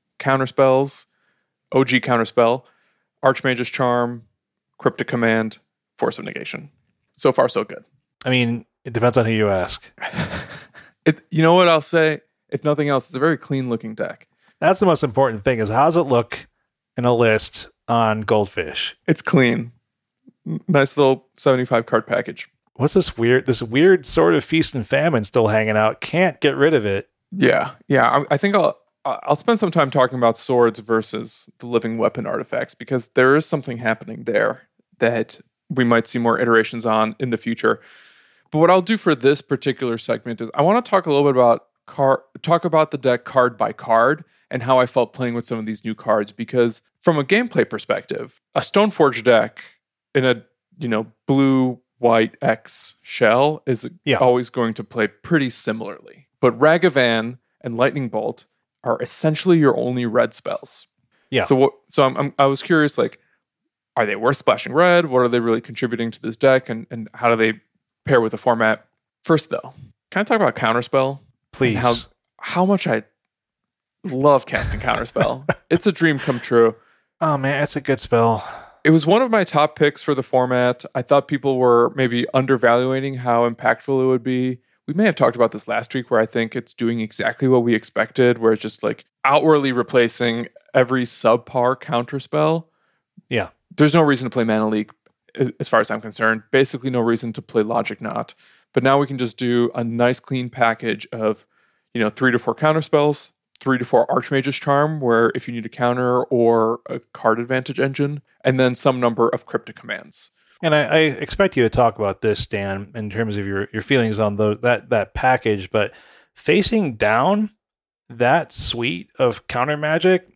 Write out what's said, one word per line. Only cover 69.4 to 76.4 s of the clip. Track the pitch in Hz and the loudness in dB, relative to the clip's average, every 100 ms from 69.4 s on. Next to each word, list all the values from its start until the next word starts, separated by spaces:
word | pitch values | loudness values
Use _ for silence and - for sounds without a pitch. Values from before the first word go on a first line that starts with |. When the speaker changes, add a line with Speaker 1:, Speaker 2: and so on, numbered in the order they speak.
| - | 0
Speaker 1:
though, | - - - - _ _ | -8 -10 -20 -20 _ _
can | 185 | -6
I | |
talk | 214 226 | -2 0
about | 160 - | 0 0
Counterspell? | 117 117 120 135 135 143 _ _ _ | -2 -2 0 -2 -2 -6 _ _ _
Speaker 2:
Please. | - 131 107 | -2 -2 2
Speaker 1:
And | |
how, | 120 117 - _ _ _ | 0 0 -4 _ _ _
how | - 175 185 | -8 -2 0
much | 196 165 | 0 0
I | 110 - _ _ _ _ _ _ _ _ _ - | -4 -6 _ _ _ _ _ _ _ _ _ -10
love | 127 143 135 - | 0 4 4 2
casting | 110 - - | -6 -4 -4
Counterspell. | - 110 113 - - 127 139 - | -2 -2 -4 -2 -2 -2 -6 -8
Speaker 2:
<laughs> | - | -2
Speaker 1:
It's | 170 208 | 0 0
a | |
dream | 165 165 139 | 0 0 0
come | - | -4
true. | 120 | -6